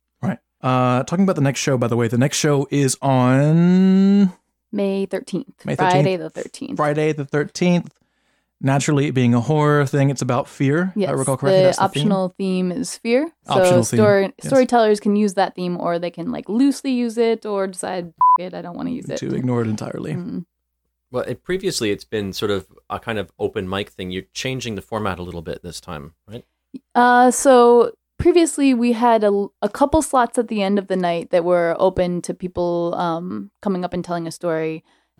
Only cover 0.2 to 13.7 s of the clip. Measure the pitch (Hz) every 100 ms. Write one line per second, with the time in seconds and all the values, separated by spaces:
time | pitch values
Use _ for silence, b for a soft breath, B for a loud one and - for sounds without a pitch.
0.2 | 226 - _ _ 127 127 127 123 135 175
1.2 | 196 165 139 127 - 131 120 117 117 120
2.2 | 139 - 156 143 - 143 135 - 139 131
3.2 | 127 131 151 160 175 185 190 190 196 202
4.2 | 190 - _ _ _ 208 196 196 190 190
5.2 | - 175 - _ 151 143 185 185 - 185
6.2 | 156 - - - - - 147 147 151 147
7.2 | 135 147 147 - 175 175 - - _ _
8.2 | _ _ _ _ 135 139 - 143 147 131
9.2 | 120 120 113 151 147 147 139 143 139 131
10.2 | 127 135 - - 135 151 185 208 190 139
11.2 | 131 - 160 190 185 - 190 - 208 196
12.2 | 185 - 190 185 180 170 175 - 233 240
13.2 | 330 - - - 185